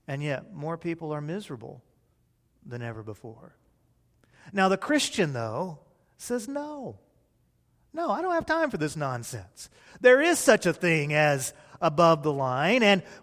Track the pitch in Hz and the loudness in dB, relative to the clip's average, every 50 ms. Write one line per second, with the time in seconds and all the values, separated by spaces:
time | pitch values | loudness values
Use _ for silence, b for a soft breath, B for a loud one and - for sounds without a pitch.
0 | _ - 135 139 147 151 135 - - - 202 156 143 160 165 165 - 170 165 165 | _ -10 -8 -6 -4 -4 -6 -6 -8 -12 -14 -12 -10 -8 -8 -8 -8 -8 -8 -8
1 | 165 151 151 147 147 151 170 208 208 - 143 113 - - - 127 _ _ _ _ | -8 -8 -8 -8 -8 -8 -10 -10 -10 -12 -14 -14 -14 -16 -18 -20 _ _ _ _
2 | _ _ _ _ _ _ _ _ _ _ _ _ - - 123 120 120 117 110 110 | _ _ _ _ _ _ _ _ _ _ _ _ -18 -14 -12 -10 -10 -10 -10 -12
3 | 104 110 104 - - 113 110 - - - _ _ _ _ _ _ _ _ _ _ | -12 -14 -16 -16 -16 -20 -20 -20 -20 -20 _ _ _ _ _ _ _ _ _ _
4 | _ _ _ _ b b b b b b 196 196 190 190 196 190 - - 302 285 | _ _ _ _ b b b b b b 0 2 2 2 2 0 -2 0 0 0
5 | - - - 233 185 147 135 120 113 110 107 131 180 185 156 - _ _ _ _ | 0 -2 -2 0 -2 0 -2 -4 -6 -6 -6 -6 -8 -8 -10 -14 _ _ _ _
6 | _ _ _ - - - 240 247 214 262 277 285 294 302 302 285 247 151 104 98 | _ _ _ -16 -10 -6 -6 -6 -6 -6 -8 -8 -8 -8 -10 -12 -12 -14 -14 -16
7 | _ _ _ _ _ _ _ _ _ _ _ _ _ _ _ _ _ _ - 320 | _ _ _ _ _ _ _ _ _ _ _ _ _ _ _ _ _ _ -8 -6
8 | 339 294 202 277 349 370 349 330 320 - 311 330 320 294 - 170 151 151 - 160 | -2 -2 -2 -2 -2 -2 -2 -2 -2 -2 -2 -2 -2 -2 -2 -2 -4 -4 -4 -4
9 | 147 135 127 120 113 - - 107 92 - _ - - - B B B B B B | -6 -4 -6 -6 -8 -10 -12 -12 -14 -14 _ -20 -20 -20 B B B B B B
10 | B 247 254 269 302 349 330 - - 285 220 214 - 175 151 - - 175 165 156 | B 8 8 8 6 4 2 2 4 4 4 4 4 0 -2 0 2 2 2 2
11 | 143 147 147 151 151 151 143 135 131 - - B B B B B 175 165 147 156 | 0 0 2 4 4 4 4 2 -2 -6 -10 B B B B B -2 0 4 6
12 | 170 165 165 151 147 156 143 139 135 127 127 131 151 180 220 262 226 202 202 190 | 6 6 6 4 2 -2 -2 -2 -2 -2 -2 0 0 2 2 4 4 4 4 4
13 | - B B B | 0 B B B